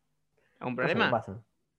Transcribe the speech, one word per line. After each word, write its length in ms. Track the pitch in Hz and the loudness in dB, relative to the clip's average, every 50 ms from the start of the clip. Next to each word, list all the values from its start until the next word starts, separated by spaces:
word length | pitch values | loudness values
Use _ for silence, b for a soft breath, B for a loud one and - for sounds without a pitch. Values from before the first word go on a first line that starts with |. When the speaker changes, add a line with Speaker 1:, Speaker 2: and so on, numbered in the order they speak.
| _ _ _ _ _ _ _ _ _ _ _ _ | _ _ _ _ _ _ _ _ _ _ _ _
Speaker 1:
¿Algún 160 | - 127 123 | -6 -6 -2
Speaker 2:
Cosas 160 | 120 127 139 | 0 0 0
que 40 | 170 | 2
Speaker 1:
problema? 140 | 226 220 156 | 2 2 2
Speaker 2:
pasan. 340 | 123 113 - - 95 113 - _ _ _ _ _ _ | 2 0 0 -4 -8 -12 -14 _ _ _ _ _ _